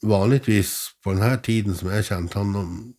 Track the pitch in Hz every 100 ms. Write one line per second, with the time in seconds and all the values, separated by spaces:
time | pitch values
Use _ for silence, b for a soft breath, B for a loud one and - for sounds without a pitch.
0 | 107 101 101 135 131 107 87 - - -
1 | 98 95 110 131 - 113 104 87 92 104
2 | 104 95 85 98 101 101 87 85 117